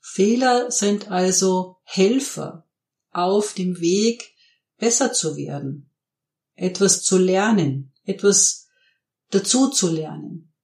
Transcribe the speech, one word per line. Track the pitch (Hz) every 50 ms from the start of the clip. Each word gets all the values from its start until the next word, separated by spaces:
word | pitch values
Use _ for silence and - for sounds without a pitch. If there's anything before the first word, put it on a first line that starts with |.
Fehler | _ - - - 190 208 233 247 262 254 247 247 247 247
sind | - - 202 202 208 202 - -
also | 180 180 185 185 185 185 190 190 185 185 185 180 - _ _
Helfer | - - - 185 196 240 269 262 - - - 147 139 - 165 _ _ _ _ _ _ _ _ _ _
auf | _ - 180 180 196 208 208 - -
dem | - 185 180 180 175
Weg, | 170 170 180 202 214 226 233 - - - _ _ _ _ _ _ _ _ _ _
besser | - 233 233 - 269 240 -
zu | - - 160 147
werden, | 147 143 - 143 143 139 135 139 147 - _ _ _ _ _ _ _ _ _ _ _ _ _ _
etwas | - 180 185 180 - 196 190 - - -
zu | - 190 185
lernen, | 185 180 185 190 202 220 226 196 165 135 131 139 135 - _ _ _
etwas | - 190 - - 202 202 - - - - - - _ _ _ _ _ _ _ _ _ _ _ _ _
dazu | - 196 196 - - 254 269
zu | 269 - - - 175
lernen. | 165 156 156 151 - 151 - - 180 165 - _ _ _